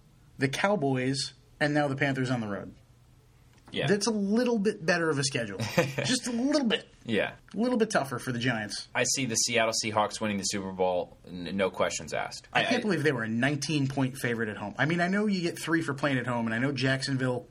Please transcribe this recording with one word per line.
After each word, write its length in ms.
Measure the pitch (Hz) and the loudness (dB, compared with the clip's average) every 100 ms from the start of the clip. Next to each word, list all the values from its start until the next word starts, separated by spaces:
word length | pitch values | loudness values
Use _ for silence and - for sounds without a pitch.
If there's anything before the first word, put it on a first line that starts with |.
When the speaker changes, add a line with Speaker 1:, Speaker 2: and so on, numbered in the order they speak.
| - - - - | -20 -20 -18 -2
Speaker 1:
the 120 | 139 | -2
Cowboys, 840 | 139 196 208 139 127 127 139 - - - - | 2 2 2 2 2 0 -2 -4 -10 -16 -2
and 120 | 147 | 2
now 120 | 151 147 | 2 2
the 80 | |
Panthers 360 | 131 143 131 127 | 2 0 0 0
on 80 | 127 | 0
the 80 | 107 | -2
road. 260 | 95 92 - _ - - - _ - - - - | -6 -8 -16 _ -20 -20 -20 _ -20 -20 -20 -10
Speaker 2:
Yeah. 160 | - 156 | -4 0
Speaker 1:
That's 200 | 202 233 | 2 2
a 40 | |
little 480 | 214 196 226 240 233 | 0 0 2 2 2
bit 260 | 202 - | 0 -2
better 260 | 160 175 165 | 0 2 2
of 80 | 139 | 2
a 60 | |
schedule. 340 | 135 127 107 95 | 0 -2 -4 -4
Speaker 2:
<laughs> 460 | 113 - 139 - | -2 0 0 0
Speaker 1:
Just 220 | - 254 247 | -2 -2 -2
a 60 | |
little 340 | 233 269 302 233 | -2 2 2 2
bit. 220 | 160 - - | 0 -4 -14
Speaker 2:
Yeah. 280 | - 101 62 - - | -2 0 0 -4 -10
Speaker 1:
A 20 | 196 | -2
little 200 | 247 247 | 0 2
bit 140 | 214 | 2
tougher 280 | 160 135 117 | 2 0 -4
for 140 | - | -4
the 60 | 120 | -2
Giants. 500 | 123 113 104 - - | 0 0 -4 -8 -6
Speaker 2:
I 100 | 123 | -2
see 220 | 123 139 123 | 0 0 0
the 80 | 113 | 0
Seattle 380 | - 113 113 110 | 2 4 2 2
Seahawks 380 | 113 107 104 - | 0 2 0 0
winning 160 | 107 98 | -2 -2
the 60 | |
Super 280 | 95 104 95 | -2 -4 -4
Bowl, 460 | 92 92 90 85 - - | 0 0 2 -2 -10 -14
n-, 240 | 90 85 | -10 -6
no 140 | 98 95 | 0 0
questions 460 | - 90 - 78 | 2 0 0 -6
asked. 340 | 62 50 - - | -6 -6 -8 -4
Speaker 1:
I 120 | 123 | 0
can't 140 | 110 254 | 2 0
Speaker 2:
I, 20 | |
Speaker 1:
believe 220 | 208 160 | 0 2
they 100 | 147 | 2
were 120 | 127 | 0
a 40 | 110 | -2
nineteen-point 880 | 113 135 143 - 151 135 135 127 - | 0 0 0 -2 0 0 0 -2 -2
favorite 320 | 123 117 107 | -2 -2 -2
at 80 | 101 | -4
home. 180 | 104 110 | -8 -2
I 80 | 143 | 0
mean, 160 | 170 | 2
I 60 | 175 | 2
know 180 | 202 214 | 2 2
you 160 | 190 | 0
get 160 | 170 - | -2 -4
three 240 | 156 165 | -2 0
for 100 | 139 | 0
playing 240 | 135 147 131 | -2 0 0
at 100 | 120 | 0
home, 200 | 120 113 | 0 0
and 80 | |
I 40 | 113 | 0
know 140 | 139 | 0
Jacksonville 680 | 131 131 135 139 131 131 123 - | 0 0 0 0 0 0 -2 -4